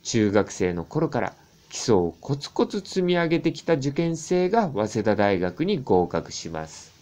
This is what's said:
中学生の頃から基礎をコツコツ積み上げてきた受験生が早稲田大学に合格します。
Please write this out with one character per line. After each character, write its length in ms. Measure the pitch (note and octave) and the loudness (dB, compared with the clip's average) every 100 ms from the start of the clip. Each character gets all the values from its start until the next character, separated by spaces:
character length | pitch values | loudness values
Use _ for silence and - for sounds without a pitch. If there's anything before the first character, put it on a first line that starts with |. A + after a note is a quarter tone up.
中 280 | - A#2 G#2 | -2 2 4
学 200 | G#2 F#2+ | 4 2
生 220 | - F2+ | -2 -2
の 120 | F2 D#2+ | -2 -4
頃 240 | D3+ D#3+ | -2 -2
か 120 | B2+ | -2
ら 120 | F#2 - _ _ _ | -4 -8 _ _ _
基 60 | - | -8
礎 200 | - G2+ | 2 2
を 200 | E2+ - | 2 -4
コ 160 | - C#3 | -8 -6
ツ 160 | - | -4
コ 140 | - B3 | -2 -2
ツ 160 | G#3 | -2
積 200 | - F#3+ | -4 -2
み 140 | F3+ F3 | 0 2
上 120 | E3+ | 2
げ 120 | E3 | 0
て 140 | E3 | 0
き 80 | D#3 | -4
た 120 | - | -2
受 180 | D#3+ C3+ | 0 0
験 260 | C#3+ E3+ D#3+ | -2 -2 -4
生 320 | - F3+ F3+ | -2 0 2
が 200 | A3+ F#3+ | 2 0
早 160 | G2+ G#2+ | -2 -2
稲 180 | A2 | 0
田 120 | G#2+ G#2 | 2 4
大 240 | G2+ F#2+ | 4 2
学 260 | F2+ F2 - | 0 -2 -2
に 160 | F3+ | -2
合 260 | - F#2 E2+ | 2 2 4
格 240 | E2+ - | -2 -6
し 180 | - E2+ | -12 -8
ま 180 | D#2+ D#2 | -8 -10
す。 240 | - - _ | -14 -20 _